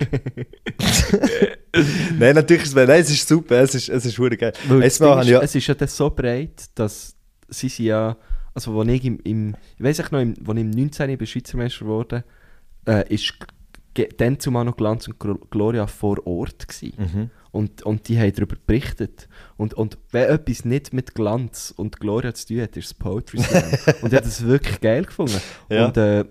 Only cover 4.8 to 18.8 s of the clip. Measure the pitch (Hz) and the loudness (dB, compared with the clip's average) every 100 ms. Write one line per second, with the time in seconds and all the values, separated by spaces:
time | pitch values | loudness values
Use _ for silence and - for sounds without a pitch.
4.8 | 127 - 151 135 123 123 147 135 135 139 | 6 6 6 6 6 6 4 0 -2 -2
5.8 | 139 - 147 - 123 123 160 - - - | -2 -2 -2 0 -2 -2 -6 -14 -14 -4
6.8 | 107 - - - _ _ - - 127 - | -4 -4 -18 -20 _ _ -18 -8 -8 -2
7.8 | 110 110 110 113 - - - - 117 107 | 0 0 0 -4 -6 -6 -6 -10 -6 -2
8.8 | 110 131 127 - 90 110 107 104 - - | 2 0 0 -6 -4 -4 -4 -8 -16 -4
9.8 | 131 156 156 139 120 - 107 113 110 110 | -2 -2 -2 -2 -2 -4 -4 -2 -2 -2
10.8 | 143 - 139 135 110 - - 123 120 - | -2 -4 -6 -4 -6 -8 -8 -6 -6 -6
11.8 | 107 110 120 120 - _ - - - - | -4 -4 -4 -8 -10 _ -20 -20 -20 -8
12.8 | - 107 - 104 - - - _ - - | 0 0 2 -2 -4 -10 -20 _ -20 -20
13.8 | _ - - - 120 147 143 120 120 - | _ -4 -4 0 0 0 -2 -2 -2 -2
14.8 | 107 110 - - 104 98 - 107 110 117 | -2 -2 -8 -10 -8 -8 -6 -2 0 0
15.8 | 101 - 104 101 87 87 123 - - - | -4 -4 -4 -2 -4 -6 -6 -10 -16 -14
16.8 | - - 95 98 113 - _ 101 104 - | -14 -8 -6 -4 -6 -12 _ -6 -6 -6
17.8 | 104 107 - 117 101 107 101 - - 110 | -6 -6 -2 2 2 0 -4 -4 0 0